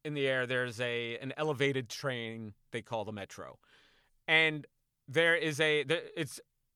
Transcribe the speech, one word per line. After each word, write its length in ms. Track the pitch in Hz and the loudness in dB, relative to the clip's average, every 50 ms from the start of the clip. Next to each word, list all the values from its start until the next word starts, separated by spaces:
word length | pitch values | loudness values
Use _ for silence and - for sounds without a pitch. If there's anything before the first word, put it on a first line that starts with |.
| - | -8
in 100 | 151 147 | -4 -2
the 120 | 147 139 135 | 0 2 2
air, 180 | 131 131 127 | 2 2 2
there's 340 | 120 127 123 127 123 113 107 | 0 0 0 0 -2 -2 -2
a, 380 | 123 120 120 120 117 117 117 113 | -2 -2 -2 -2 -2 -4 -6 -6
an 140 | - 135 127 | -6 -6 -4
elevated 520 | - 156 156 147 117 139 139 139 131 127 - | -2 -2 0 2 2 2 2 2 2 -2 -4
train 680 | - - - 143 127 120 117 113 113 113 113 107 104 _ _ _ | -6 -6 -4 -4 -4 -4 -4 -6 -8 -8 -10 -12 -12 _ _ _
they 120 | - 120 104 | -8 -8 -6
call 220 | - 120 113 104 | -4 -4 -4 -4
the 80 | 101 107 | -4 -6
Metro. 460 | 104 95 - - - 85 65 62 - _ _ _ - _ _ _ _ _ _ _ _ _ - | -8 -8 -10 -10 -12 -14 -14 -16 -18 _ _ _ -20 _ _ _ _ _ _ _ _ _ 4
And 380 | 160 160 160 156 156 151 139 - _ _ _ _ _ _ _ - | 4 6 6 4 2 -2 -8 -12 _ _ _ _ _ _ _ -2
there 260 | 127 151 165 170 165 | 2 4 4 6 4
is 260 | 170 147 160 151 131 | 4 2 0 2 2
a, 240 | 160 156 151 151 135 | 4 4 4 4 2
there, 180 | 135 160 170 - - - | 2 0 0 -2 -4 -6
it's, 240 | 170 165 127 - - - _ _ _ _ _ _ | -6 -6 -6 -8 -14 -18 _ _ _ _ _ _